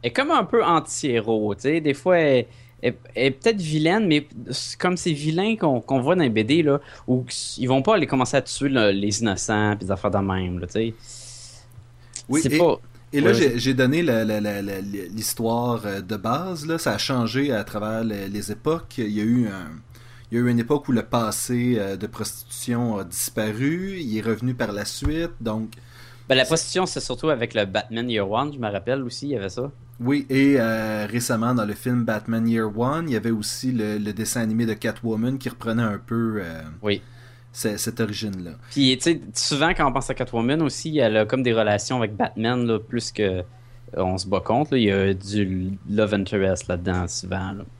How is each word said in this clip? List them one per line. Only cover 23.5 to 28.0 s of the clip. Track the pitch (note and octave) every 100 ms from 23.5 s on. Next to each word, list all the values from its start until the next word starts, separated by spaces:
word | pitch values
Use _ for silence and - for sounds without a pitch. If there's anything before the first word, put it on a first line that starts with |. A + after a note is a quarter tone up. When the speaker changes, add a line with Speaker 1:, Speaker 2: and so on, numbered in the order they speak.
| G#2+ C#3 E3+ F#3+ F#3+
Speaker 2:
Il | C#3+ G#2+
est |
revenu | A3 A3 B2
par | B2+ A2+
la | G2+
suite, | G2+ - C#3 D#3 E3+ -
donc | A2+ G#2+ A2 - - - - - -
Speaker 1:
Ben, |
la | C3
Speaker 2:
c'est | B2+
Speaker 1:
prostitution, | D#3+ - F#3 F#3
c'est | -
surtout | - B2 D#3
avec | C#3 A#2
le | A#2 G2
Batman | G2+ - A2+